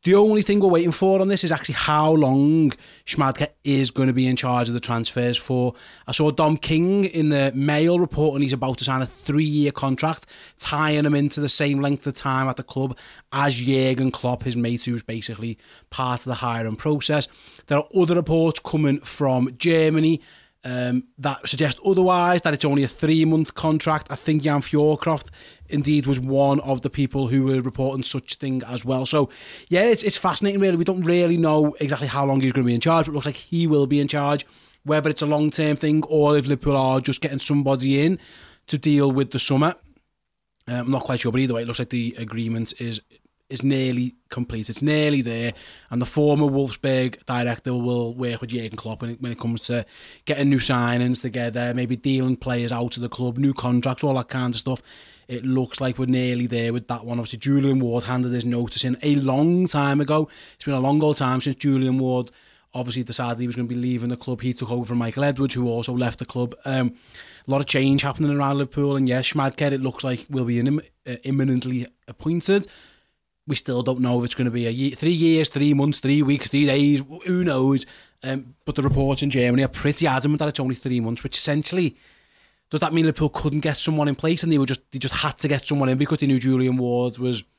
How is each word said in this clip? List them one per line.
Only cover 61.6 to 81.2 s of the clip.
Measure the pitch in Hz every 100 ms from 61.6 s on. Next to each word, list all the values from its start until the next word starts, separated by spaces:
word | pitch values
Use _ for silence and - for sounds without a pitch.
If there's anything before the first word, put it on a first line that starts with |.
| 147 131 131 131
Ward | 127 127 123 _ _ _ _
obviously | 127 123 120
decided | 117 113 120 117
he | 123
was | 120
gonna | 117
be |
leaving | 123 123 123 120
the | 120
club. | - 120
He | 127
took | 120 113
over | 123 113
from | 120
Michael | 117 131
Edwards, | 143 131 135
who | 127 123
also | 117 117
left | 123 123 -
the | 123
club. | 127 120 -
Um, | - 131 123 120 - - - - -
a |
lot | 139
of | 139
change | 139 135 135
happening | 139 131 151 143
around | 139 143
Liverpool, | 139 - 143 139
and | 131
yes, | 123 127
Schmadtke, | 151 135 - 147
it | 139
looks | 131 -
like, | 135 123 -
will | 135
be | 120 120
in, | 127 147 - _ -
uh, | 120
imminently | 135 139 135 127 127 127 123 _ -
appointed. | - 156 170 175 202 196 - - _ _ _ _ _ -
We | 139
still | - 123
don't | 123 127
know | 127 123
if | 120
it's |
gonna | - 123
be | 120 117
a |
year, | 120 135
three | 127 156
years, | 170 165 160 151
three | 143 147
months, | 143 143 139
three | 135 147
weeks, | 139 143 -
three | 139 143
days, | 139 143 143 135 160 180
who | 180
knows? | 175 131 135 135 - - - _
Um, | 131 135 123 _ -
but |
the | 147
reports | 135 135 135 135
in | 143
Germany | 131 123 123
are | 135
pretty | - 143 147 160
adamant | 131 147 151
that | 151
it's | 147
only | 131
three | 120 135 123
months, | 113 117